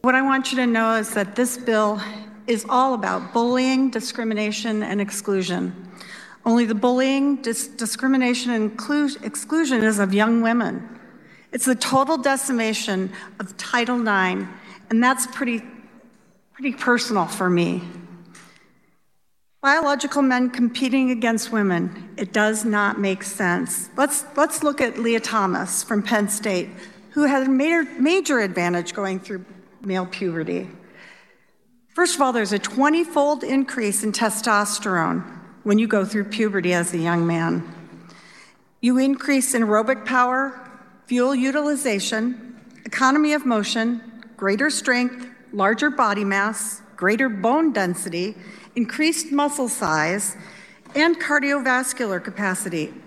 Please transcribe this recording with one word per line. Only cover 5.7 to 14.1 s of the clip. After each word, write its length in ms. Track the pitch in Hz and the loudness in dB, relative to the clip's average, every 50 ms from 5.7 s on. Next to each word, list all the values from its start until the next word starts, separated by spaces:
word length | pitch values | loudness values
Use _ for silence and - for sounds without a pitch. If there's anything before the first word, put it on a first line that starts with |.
| 180 - - - - - - - - - - - - _ - | -6 -10 -16 -18 -20 -20 -18 -18 -18 -18 -18 -20 -20 _ 0
Only 200 | 233 226 240 240 | 2 4 4 4
the 100 | 214 226 | 2 0
bullying, 640 | 208 254 247 247 254 262 262 269 277 277 285 285 | 0 2 2 2 4 2 2 2 2 2 0 0
dis-, 300 | 262 - 233 233 233 - | 0 -2 -4 -4 -4 -6
discrimination, 840 | - - - 233 214 - - 262 262 269 262 254 240 247 247 247 247 | -10 -8 -8 -6 -6 -4 -2 0 2 2 2 2 2 0 0 -2 -2
and 260 | 240 220 214 208 214 | 0 0 -2 -2 -4
inclu-, 420 | - - - 294 294 294 277 - - - | -8 -4 -2 0 0 0 0 -2 -6 -10
exclusion 580 | 220 - - - - 294 320 330 262 262 226 220 | -10 -8 -10 -6 -2 0 0 2 2 2 2 2
is 140 | 220 214 | 2 2
of 160 | 202 202 190 196 | 2 0 2 2
young 300 | 202 214 226 233 233 226 | 2 4 4 2 2 2
women. 440 | 226 233 240 220 - 185 175 - - - - - - - - - - - - - _ | 2 2 0 0 -2 -4 -8 -10 -14 -18 -20 -20 -20 -20 -20 -20 -20 -20 -20 -20 _
It's 140 | - 247 - | -6 -2 0
the 80 | 262 254 | 0 0
total 460 | - - - 269 262 277 269 320 277 | 0 0 2 2 2 4 2 0 0
decimation 920 | 247 285 269 262 269 - 262 233 226 220 214 - - - 196 185 190 190 - - - - - - | 2 0 0 0 0 -2 0 0 0 0 -2 -2 -2 -2 -2 -2 -2 -4 -8 -14 -18 -18 -14 -14
of 180 | 196 - - | -14 -14 -12
Title 400 | - - - - 240 233 240 247 | -14 -6 -2 0 0 0 0 0
nine, 500 | 240 233 220 | 0 0 2